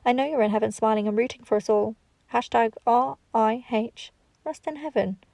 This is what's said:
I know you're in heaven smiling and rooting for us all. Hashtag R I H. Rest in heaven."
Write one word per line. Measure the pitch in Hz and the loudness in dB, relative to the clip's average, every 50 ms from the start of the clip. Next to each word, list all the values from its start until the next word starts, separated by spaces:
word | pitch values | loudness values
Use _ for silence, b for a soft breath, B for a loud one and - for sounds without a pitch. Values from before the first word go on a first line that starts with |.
| b | b
I | 240 247 | 0 0
know | 254 269 | 0 0
you're | 294 311 269 | -2 0 0
in | 214 208 | 0 2
heaven | 202 214 214 214 | 2 0 0 -2
smiling | 208 - - 220 220 214 208 214 | -2 0 0 0 2 2 0 -2
and | 208 | 0
rooting | 214 240 254 - - - | 0 -2 -2 -4 -12 -4
for | - 214 208 | -2 -2 -2
us | 202 - | 2 2
all. | 220 208 208 220 226 - _ _ _ _ _ _ - | 2 2 2 -2 -4 -10 _ _ _ _ _ _ -4
Hashtag | 247 247 - - 233 226 220 - - - - | -4 -4 0 2 2 2 2 -2 -2 0 2
R | 233 247 254 269 277 - _ _ | 2 2 2 0 -4 -10 _ _
I | - 233 220 220 226 254 247 - | 0 0 2 2 0 -2 -6 -4
H. | 240 214 226 233 - - - - - _ _ _ _ _ _ | -2 -2 -2 -4 -8 -14 -20 -20 -20 _ _ _ _ _ _
Rest | 311 311 - _ | -10 -10 -8 _
in | 330 311 294 | -10 -10 -8
heaven." | 294 311 - 220 196 190 190 - _ _ | -10 -4 -2 0 0 0 -4 -8 _ _